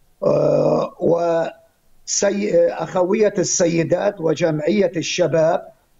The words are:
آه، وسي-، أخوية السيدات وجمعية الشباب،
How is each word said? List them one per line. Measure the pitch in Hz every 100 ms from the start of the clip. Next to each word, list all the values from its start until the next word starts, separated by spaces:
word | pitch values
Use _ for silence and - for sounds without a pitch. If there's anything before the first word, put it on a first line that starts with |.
| _ _
آه، | - 147 147 147 151 156 - -
وسي-، | 165 170 170 165 165 - _ _ _ - - - 202 202 202 170 170
أخوية | - 160 180 180 220 208 190
السيدات | 160 - 170 170 156 175 196 202
وجمعية | 160 156 170 156 160 202 185 170
الشباب، | 139 - 170 160 160 180 - - _ _